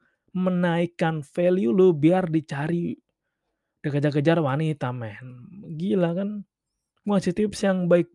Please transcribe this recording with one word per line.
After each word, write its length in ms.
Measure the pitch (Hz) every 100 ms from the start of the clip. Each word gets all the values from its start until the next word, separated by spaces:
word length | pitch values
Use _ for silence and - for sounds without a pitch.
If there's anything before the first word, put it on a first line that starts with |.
| _ _ _
menaikkan 880 | 180 185 180 175 170 175 - 165 160
value 560 | 143 - 180 185 226 202
lu 160 | 185
biar 400 | 151 156 185 175
dicari, 640 | 156 - 139 156 170 170 - _ _ _ _ _ _ _ _
dikejar-kejar 560 | 151 143 147 143 143 165
wanita, 480 | 143 139 156 151 127
men. 520 | 123 110 107 127 123 120 - 165 156
Gila 400 | 190 196 170 175
kan? 280 | 202 208 - _ _ _ _ _
Gua 160 | 202 202
ngasih 160 | 180 175
tips 240 | 208 -
yang 200 | 196 185
baik 240 | 175 175 170